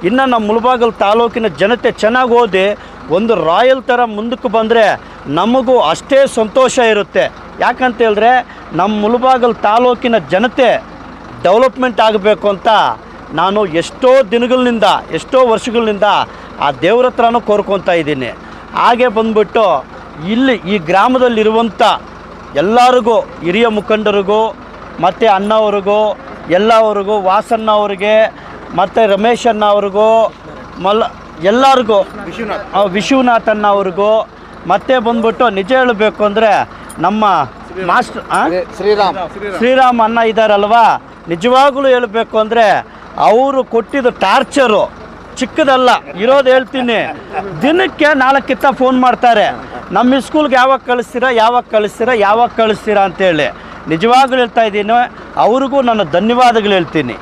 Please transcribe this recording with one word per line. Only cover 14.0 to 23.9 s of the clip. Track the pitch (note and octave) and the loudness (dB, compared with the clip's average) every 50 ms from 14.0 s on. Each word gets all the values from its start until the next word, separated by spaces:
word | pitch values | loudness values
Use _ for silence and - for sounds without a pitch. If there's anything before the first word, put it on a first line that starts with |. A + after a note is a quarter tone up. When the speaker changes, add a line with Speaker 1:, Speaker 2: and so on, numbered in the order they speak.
| - B3+ B3+ C4+ C4+ F#3 | 2 4 4 4 4 2
Speaker 1:
ದಿನಗಳಿಂದ, | A3 A#3+ A#3+ A#3+ B3+ B3+ B3+ B3 A#3+ A3+ G3 F#3+ D#3+ C3 - - | 0 -2 0 0 0 0 0 0 0 2 2 2 2 0 -2 -6
ಎಷ್ಟೋ | D#3+ D#3+ - - - B3+ C4 A#3+ | -8 -8 -6 -2 2 2 4 4
ವರ್ಷಗಳಿಂದ | A3 G#3 - B3+ G#3+ A#3 A#3 A3 G#3 G3 G#3 G#3 F#3+ D3+ B2 - - - - - - - | 2 0 -2 -4 -2 -2 -2 -2 -2 0 0 0 2 0 -2 -4 -8 -20 -20 -20 -10 -4
ಆ | - C#3+ | -4 -4
ದೇವ್ರ | C#3+ B2+ C3+ F3 A3 A#3+ B3+ | -4 0 0 0 2 2 2
ಹತ್ರನೂ | B3+ - - A#3 A#3 A#3 A#3+ | 0 0 0 0 0 0 0
ಕೋರ್ಕೊತಾ | - - G#3 G#3 G3 - G3 G3 - - | -2 0 -2 -2 0 -2 -4 -4 0 0
ಇದ್ದೀನಿ. | F3 E3+ D#3 C#3+ D3+ C3+ B2+ A2+ - - - - - - - - - | 0 0 0 -2 -4 -4 -6 -8 -10 -12 -16 -20 -20 -20 -20 -8 -4
ಹಾಗೆ | - E3 G#3 A#3+ A3+ B3+ B3+ | 0 2 2 2 2 0 0
ಬಂದ್ಬಿಟ್ಟು | G3+ A3 A3+ A3+ A3 G#3+ G#3 - - A#3 A3 F#3+ D#3+ C#3 - - - - - - - D3+ D3+ F3+ | 0 -2 -2 0 0 0 -2 0 0 0 2 2 0 -2 -4 -8 -18 -20 -20 -18 -16 -12 -6 -4
ಇಲ್ಲಿ | A3 A#3 C4+ C4+ B3 | -2 0 2 0 0
ಈ | G3 - F3 G3+ G#3 | -2 -2 -4 -4 -4
ಗ್ರಾಮದಲ್ಲಿರುವಂಥ | D#3+ D3+ F3+ F#3+ G#3 B3 B3+ C4 B3+ B3 A#3 G#3+ A3 G#3+ A3 A3+ A#3 A3+ F3+ - A#3 G#3 E3+ C3 - - - - - - - - - - - | -2 0 2 2 2 2 2 2 2 2 2 2 0 2 2 0 -2 -2 0 0 2 2 2 -2 -6 -14 -20 -20 -20 -20 -20 -20 -20 -8 -4
ಎಲ್ಲರಿಗೂ, | C3+ D#3 G3 A3 A#3+ B3 B3+ B3+ B3 A3+ A#3 A#3 G3+ | -2 0 2 4 4 4 4 4 4 2 2 0 0
ಹಿರಿಯ | - - - - - E3 F3 G#3+ A#3 A#3 | 0 -4 -12 -8 -6 -2 0 0 0 0
ಮುಖಂಡರಿಗೂ, | G#3+ G#3 F#3 - | 0 -2 -2 -2